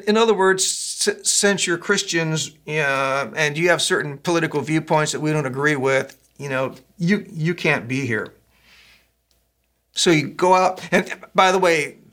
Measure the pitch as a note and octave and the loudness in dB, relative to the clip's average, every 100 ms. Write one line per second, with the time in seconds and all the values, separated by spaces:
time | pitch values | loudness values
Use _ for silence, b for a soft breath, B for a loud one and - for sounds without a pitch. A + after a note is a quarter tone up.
0 | G3+ G#3+ A3+ G3 F#3+ F#3+ - - - - | 0 2 4 4 4 2 0 -4 -8 -4
1 | - G3+ - - G#3 F#3+ - E3+ - G3+ | -4 -2 -2 2 2 2 -2 -4 0 -2
2 | G3 E3+ D#3+ D#3+ - - - D#3 C#3+ C3+ | 0 -2 0 -2 -4 -10 -6 -2 0 0
3 | C3+ C3+ B2+ C#3 D3+ D3 F3 E3 - F#3 | 0 -2 -4 -2 -2 0 2 2 2 0
4 | D3+ C#3 - E3+ D#3+ D3 B2+ D#3 D#3 D#3 | -2 -6 -2 0 0 -4 -2 -2 0 0
5 | D3 C3 D3+ D3+ C3+ B2+ D3 D3 C3 C3+ | 0 -2 -2 -2 -2 -2 -2 0 0 0
6 | C#3 - _ _ C#3 C3 C3 - _ _ | -2 -12 _ _ -6 -4 -4 -8 _ _
7 | E3+ G3+ - E3+ D#3 E3+ E3 C#3 A2 C3 | 0 0 -2 -4 -4 -2 0 0 -2 -6
8 | B2+ A2 F#2+ _ _ b b b b b | -4 -4 -6 _ _ b b b b b
9 | b _ _ _ _ _ _ _ _ - | b _ _ _ _ _ _ _ _ -2
10 | - D#3+ C#3 - F3+ F#3 F#3 - - F3 | 2 2 2 -2 2 4 4 -2 -2 0
11 | F#3 - - - F#3 F#3 F#3 E3 C#3 - | 0 -10 -4 2 4 4 4 2 0 -8
12 | - | -20